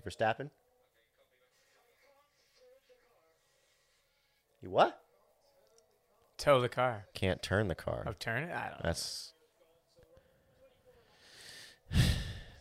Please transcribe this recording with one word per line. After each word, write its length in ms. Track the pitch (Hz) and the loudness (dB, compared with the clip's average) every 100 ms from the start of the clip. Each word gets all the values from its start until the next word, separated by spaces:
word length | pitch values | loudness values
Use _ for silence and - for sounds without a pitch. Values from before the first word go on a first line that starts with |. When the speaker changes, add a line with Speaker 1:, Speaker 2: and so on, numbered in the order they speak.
| 95 | -6
Speaker 1:
Verstappen. 420 | - 110 113 143 - _ _ _ _ _ _ _ _ _ _ _ _ 466 554 _ 554 _ _ _ _ 508 523 _ 480 480 _ _ 480 _ _ _ _ _ _ _ _ _ _ _ _ | -2 0 0 -6 -14 _ _ _ _ _ _ _ _ _ _ _ _ _ _ _ _ _ _ _ _ -20 -20 _ -20 _ _ _ _ _ _ _ _ _ _ _ _ _ _ _ _
You 80 | 92 | 0
what? 320 | 104 277 - _ _ _ _ _ _ _ _ _ _ _ _ _ - | 4 4 2 _ _ _ _ _ _ _ _ _ _ _ _ _ -2
Speaker 2:
Tow 240 | 151 131 | 4 6
the 80 | 123 | 4
car. 360 | - 127 107 - | 2 0 0 -10
Speaker 1:
Can't 280 | - 95 - | -2 0 0
turn 260 | - 95 104 | 2 2 2
the 80 | - | -2
car. 280 | - 117 120 | -4 -4 -4
Speaker 2:
Oh, 60 | 110 | -6
turn 240 | 120 117 | -4 -4
it? 80 | 170 | -4
I 100 | 120 113 | -6 -8
don't 20 | |
know. 100 | - | -4
Speaker 1:
That's 500 | - 165 - - - - _ _ _ _ _ _ - 523 _ _ _ _ 539 _ _ - _ _ - - - - - - - | -2 -2 -4 -10 -14 -20 _ _ _ _ _ _ -20 -20 _ _ _ _ -20 _ _ -20 _ _ -20 -20 -20 -18 -20 -20 0
<sighs> 80 | - - - - - - - | 4 4 4 -2 -8 -14 -20